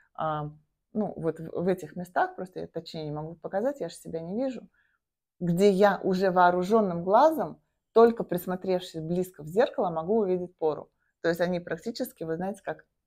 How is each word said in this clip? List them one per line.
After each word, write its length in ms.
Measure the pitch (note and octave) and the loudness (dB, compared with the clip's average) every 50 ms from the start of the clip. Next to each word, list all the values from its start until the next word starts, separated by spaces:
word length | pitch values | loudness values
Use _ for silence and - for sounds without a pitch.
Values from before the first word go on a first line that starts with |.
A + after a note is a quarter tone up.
| _ _ _ | _ _ _
а, 360 | - D#3+ D#3 D3+ D3+ D3 D3 D3+ - _ _ _ _ _ _ - | -6 -4 -4 -4 -4 -6 -10 -12 -16 _ _ _ _ _ _ -4
ну, 180 | A3 G#3 - - | -4 -4 -4 -6
вот 240 | - D#3 E3 D#3+ - | -4 -4 -4 -4 -4
в, 220 | D#3+ - - - F3 | -10 -8 -6 -2 0
в 40 | F#3 | 0
этих 280 | F3+ F3+ - D3+ - | 0 -2 -4 -10 -12
местах, 400 | F3+ F3+ F3 - - F#3 F#3 - | -12 -12 -4 -2 0 0 0 -4
просто 260 | - F#3 F3+ - E3 | -10 -12 -12 -10 -12
я 60 | E3 E3+ | -12 -10
точнее 360 | - E3 E3+ - - D#3+ D#3 | -10 -12 -12 -10 -10 -10 -8
не 60 | D3 | -8
могу 240 | D3 D3+ D#3 D#3 E3+ | -8 -8 -10 -12 -12
показать, 440 | - - E3 - G3 A3 C#4 C#4+ - | -14 -10 -6 -4 -2 -2 -2 -2 -4
я 100 | F3 E3+ | -8 -10
же 60 | - | -10
себя 240 | - - E3+ E3 E3 | -14 -12 -10 -10 -8
не 140 | E3 E3+ G3 | -8 -6 -4
вижу, 320 | A3+ C4+ C4+ B3 A3+ - - _ _ _ _ _ _ _ _ _ _ _ _ _ _ | -4 -4 -4 -6 -8 -14 -18 _ _ _ _ _ _ _ _ _ _ _ _ _ _
где 300 | F3+ E3+ E3+ E3+ G3+ G#3 | -2 0 2 4 4 4
я 300 | F#3+ F3+ G#3 G3+ F#3 - - | 6 6 4 4 4 2 0
уже 260 | F#3+ F#3+ F3+ G3 F#3+ | 0 0 2 2 2
вооруженным 720 | F3 F#3 F3+ F3+ F3+ F3+ F3+ F#3 A3 A3+ G#3 F#3 E3+ E3+ E3+ | 6 6 6 6 6 2 2 2 2 2 2 2 -2 -2 0
глазом, 560 | F3+ G3+ A#3 C#4+ D#4+ D#4+ C#4 F#3 D#3 D3 - _ _ _ _ _ _ _ | 4 6 6 6 6 4 0 -4 -6 -8 -14 _ _ _ _ _ _ _
только 300 | A3+ A#3 A#3 A3+ A#3 F#3 | 6 6 8 6 0 -4
присмотревшись 800 | - F3 F3 - F#3 F#3 F#3 F#3 F#3+ F#3 F3+ F#3 - - D#3+ | -4 -6 -6 -4 -6 -6 -4 -2 -2 -2 -2 -2 -6 -10 -8
близко 400 | D#3 D#3+ F3 F3+ F3+ F3+ - - D3 | -6 -2 -2 -2 -2 -4 -8 -14 -14
в 40 | D3+ | -2
зеркало, 420 | F3 G#3 C4+ - - - G#3+ F3+ | 2 2 2 2 0 -2 -2 -2
могу 280 | E3 D#3+ D#3+ F3 A3 A3+ | -2 -4 -2 0 0 2
увидеть 360 | G#3 F#3 F#3 F3+ F3+ F3 _ _ | 2 2 0 -2 -4 -8 _ _
пору. 320 | E3 D#3 C#3+ - - - _ _ _ _ _ _ | -2 -2 -2 -2 -8 -16 _ _ _ _ _ _
То 60 | - E3+ | -2 -2
есть 100 | F3 - | 0 0
они 180 | F3 F3 F3+ F3 | 0 -2 -2 -4
практически, 640 | F3 - E3 E3 - A3+ A3+ - B3+ A#3 - - E3+ | -4 -6 -8 -8 -6 -8 -8 -6 -8 -8 -8 -10 -8
вы 120 | D#3+ D#3+ | -6 -6
знаете, 260 | E3 F#3 F#3+ A3 - _ | -6 -6 -8 -8 -8 _
как, 200 | - D#3 - _ _ _ _ _ | -10 -10 -10 _ _ _ _ _